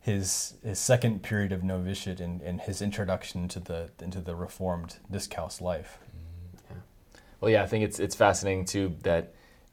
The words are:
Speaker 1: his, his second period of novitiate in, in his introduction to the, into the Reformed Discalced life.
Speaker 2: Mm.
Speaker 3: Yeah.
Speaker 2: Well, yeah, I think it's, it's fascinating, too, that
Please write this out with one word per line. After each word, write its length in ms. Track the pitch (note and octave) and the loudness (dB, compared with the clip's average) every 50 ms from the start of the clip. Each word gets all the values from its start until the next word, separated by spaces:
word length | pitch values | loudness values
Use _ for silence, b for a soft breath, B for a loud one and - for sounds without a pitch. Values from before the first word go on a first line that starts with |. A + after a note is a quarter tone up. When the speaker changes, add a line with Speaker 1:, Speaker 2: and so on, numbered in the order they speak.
Speaker 1:
his, 540 | - - G#2 G2 F#2+ F#2+ - - - - - - - | 0 0 0 0 2 0 0 -2 -2 -4 -8 -10 -6
his 160 | A2+ G2 G2 | -6 -4 -2
second 440 | - - B2+ A#2 - A#2+ A2 F#2+ - | 4 4 4 6 6 2 2 2 -2
period 280 | - A2 G#2 G2+ F#2+ G2 | -2 0 0 2 2 0
of 100 | F#2 F2 | 0 0
novitiate 560 | F#2+ F#2+ F#2 F2+ F#2 G2 - - F#2+ F#2 F#2 | 0 0 0 0 -2 -2 -2 -4 -6 -6 -4
in, 200 | F2+ E2+ F2 F2 C#2+ | -4 -6 -6 -4 -4
in 160 | E2+ F2+ F2 | -4 -4 -4
his 240 | - - G2 - G2 | -4 -4 -4 -2 -2
introduction 680 | G2+ G2+ - G#2 F2+ F#2+ F#2 - - - F#2 F2 F2 | -2 0 0 0 0 0 -2 -2 -6 -6 -4 -4 -4
to 120 | - F#2 | -4 -8
the, 300 | E2+ - E2+ E2 E2+ F2 - - - | -8 -6 -6 -6 -6 -8 -10 -10 -10
into 180 | F2 F2+ F#2+ | -8 -6 -6
the 140 | E2+ F2 E2+ | -6 -6 -6
Reformed 640 | E2 F2+ F#2 - - F#2 F#2 F2+ F2 E2 - - - - - | -6 -6 -8 -6 -4 -2 -2 -2 -2 -4 -8 -12 -14 -12 -6
Discalced 500 | - G2 - - - - E2+ - - - F2 | -6 -6 -6 -6 -6 -6 -6 -6 -6 -6 -2
life. 360 | F2+ F2 D#2+ - - - - - | -2 -2 -2 -4 -10 -16 -20 -20
Speaker 2:
Mm. 560 | - - - - - - F2 F2+ F2 F2+ - - - | -18 -18 -16 -14 -14 -14 -14 -14 -14 -16 -18 -18 -16
Speaker 3:
Yeah. 60 | F#2+ F2+ - - - - - - b b b b b b | -16 -16 -16 -18 -20 -20 -20 -20 b b b b b b
Speaker 2:
Well, 100 | - G#2+ | 4 6
yeah, 120 | A2 G#2 G2 | 8 8 6
I 40 | |
think 180 | F2+ - A2 G#2+ | 6 2 2 2
it's, 140 | G#2 - - | 2 0 -2
it's 140 | F#2+ G2+ - | -2 -2 4
fascinating, 500 | - A2 G2+ F#2+ F2+ - G2 F#2+ F#2 F#2 | 6 6 6 6 6 2 0 0 0 0
too, 300 | F#2 - G2+ G2 F#2 E2+ - - | 0 0 0 0 0 -2 -2 2
that 300 | - E2+ E2+ - - b b b b b b b b | 2 2 2 2 -2 b b b b b b b b